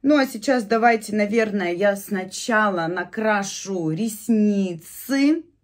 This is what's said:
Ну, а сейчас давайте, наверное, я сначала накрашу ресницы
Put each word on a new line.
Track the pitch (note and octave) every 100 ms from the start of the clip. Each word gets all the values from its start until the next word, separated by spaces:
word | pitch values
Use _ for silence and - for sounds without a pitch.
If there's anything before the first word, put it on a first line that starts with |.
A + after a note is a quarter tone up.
Ну, | C#4 D4
а | C4
сейчас | A3 G#3+ B3+
давайте, | G3+ A3+ A#3 A3+ A3
наверное, | G#3+ G#3 A3+ G#3+ G3+ F3
я | F3 G3+ G3
сначала | - G3 F#3+ - - A3 G#3+ F3+ E3
накрашу | F3+ F3+ - G#3+ G#3 G3 - F#3+ F#3+ D#3+
ресницы | D#3+ A3+ G3+ - A3 G#3 G3+ F#3+ E3+ - - - C#4 C#4+ E4 - _